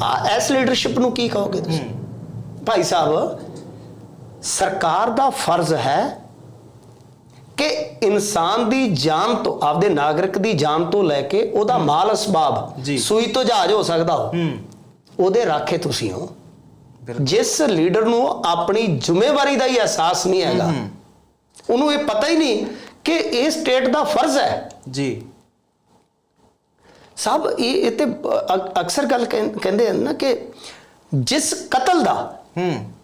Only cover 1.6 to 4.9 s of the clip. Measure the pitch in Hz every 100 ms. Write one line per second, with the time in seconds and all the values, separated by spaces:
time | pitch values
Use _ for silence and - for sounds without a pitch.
1.6 | 165 160 123 - - - - - - -
2.6 | - 202 170 180 147 160 294 - - -
3.6 | - - - - - - - - - -
4.6 | 190 190 165